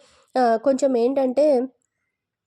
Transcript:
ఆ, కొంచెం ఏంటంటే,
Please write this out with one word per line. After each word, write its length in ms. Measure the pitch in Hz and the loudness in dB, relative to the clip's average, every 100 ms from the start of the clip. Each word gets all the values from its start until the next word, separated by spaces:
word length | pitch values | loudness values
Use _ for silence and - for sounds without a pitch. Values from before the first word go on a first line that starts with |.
| _ _ _ 262 | _ _ _ -2
ఆ, 180 | 240 226 | 0 0
కొంచెం 400 | 269 269 269 247 | 0 0 0 0
ఏంటంటే, 640 | 240 277 262 254 302 254 262 - _ _ _ _ _ _ | 0 0 -2 0 2 2 -2 -10 _ _ _ _ _ _